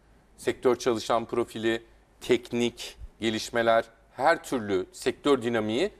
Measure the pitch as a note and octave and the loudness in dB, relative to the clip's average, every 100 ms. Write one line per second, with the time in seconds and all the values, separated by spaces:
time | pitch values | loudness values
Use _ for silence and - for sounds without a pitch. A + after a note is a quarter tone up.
0 | _ _ _ - - B2 C3 A#2+ C3 A2 | _ _ _ -8 -6 0 0 2 0 -2
1 | - A#2 A#2 A#2+ A#2 A2+ A2 A2+ - - | 0 -2 0 -4 -4 -2 -2 -2 -6 -20
2 | _ _ - A#2+ - A#2+ A#2+ - - - | _ _ 0 0 0 -2 -2 -4 -14 -14
3 | - - A2 A2 - A#2+ A#2 A2+ - _ | -18 -6 -4 -2 -2 0 4 2 0 _
4 | _ - D3 E3 - C3 G#2 F#2 F#2+ - | _ 0 2 2 -2 -6 -2 -2 -2 -4
5 | C3 - D3 C3+ A#2 A#2 G#2+ A2+ G3+ - | -4 -2 2 2 2 -2 -2 -2 -4 -6